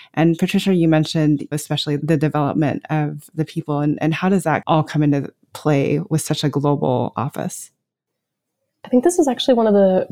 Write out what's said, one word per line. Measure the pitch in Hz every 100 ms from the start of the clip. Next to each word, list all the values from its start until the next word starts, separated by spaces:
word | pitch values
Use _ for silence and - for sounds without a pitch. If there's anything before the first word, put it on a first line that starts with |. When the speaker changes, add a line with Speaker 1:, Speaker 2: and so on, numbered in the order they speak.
| -
Speaker 1:
And | - 165 165
Patricia, | 185 196 196
you | 180 165
mentioned | 156 151 165 151 151 -
especially | 147 - 147 - 147
the | 147 160
development | 151 147 139 - 147 - -
of | 156 147 147 -
the | 156
people, | 151 165 156 147
and, | 147 147
and | 156
how | 156 185
does | 196
that | 165 143 -
all | 160
come | 156 151
into | 147 143 - - _
play | - 151 139 - 151 170
with | 156
such | - 151
a | 147
global | 143 143 143 151 123 120 -
office? | 127 - 180 - - _ _ _ _ _ _ _ _ _ _ _
Speaker 2:
I | -
think | 247
this | 339 359
is | 285
actually | 247 -
one | 233 220
of |
the | 202 190 185 -